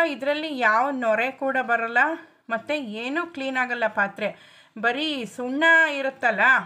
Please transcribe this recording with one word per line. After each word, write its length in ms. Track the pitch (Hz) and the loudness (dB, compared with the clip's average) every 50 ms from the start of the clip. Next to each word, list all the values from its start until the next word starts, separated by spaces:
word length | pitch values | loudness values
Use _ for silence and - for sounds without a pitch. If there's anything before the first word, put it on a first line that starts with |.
| 339 320 277 | 4 2 0
ಇದರಲ್ಲಿ 380 | 220 269 277 294 302 311 320 294 254 240 | -2 -2 -2 -2 -2 -2 -6 -2 2 2
ಯಾವ 200 | 214 214 226 254 285 285 254 247 | 4 4 4 2 0 0 -2 0
ನೊರೆ 240 | 226 214 214 240 262 262 - 277 | 0 2 2 0 -2 -4 -4 -4
ಕೂಡ 140 | 269 262 262 247 226 240 | -2 0 0 0 0 0
ಬರಲ್ಲ, 260 | 226 226 226 233 240 269 311 330 330 - - _ _ _ - 226 | 0 0 0 2 2 2 2 0 -4 -10 -16 _ _ _ -8 -8
ಮತ್ತು 220 | 226 226 - 294 302 277 214 208 220 233 | -6 -4 -4 -4 -4 -4 -6 -8 -8 -6
ಏನೂ 160 | 254 285 339 330 330 - | -4 -4 -4 -4 -6 -6
ಕ್ಲೀನ್ 260 | 269 269 269 262 262 254 | -8 -6 -4 -2 -2 -2
ಆಗಲ್ಲ 240 | 247 247 240 226 214 220 214 | -2 -2 -2 -2 -2 0 0
ಪಾತ್ರೆ, 300 | 202 196 - - 214 190 - - - - - - - _ - 220 208 | -2 -2 -2 -4 -6 -6 -6 -8 -18 -20 -20 -20 -20 _ -8 -4 -2
ಬರೀ 240 | 233 240 277 311 311 294 269 226 202 - | -2 0 0 -2 -4 -4 -6 -6 -8 -8
ಸುಣ್ಣ 280 | - 247 247 262 285 320 330 330 320 320 311 285 277 | -8 -6 -6 -2 2 4 6 6 6 6 4 0 -2
ಇರುತ್ತಲ್ಲ 400 | 269 269 269 - - 240 214 196 214 254 269 226 175 | -4 -4 -4 -2 -2 0 0 2 4 4 4 4 2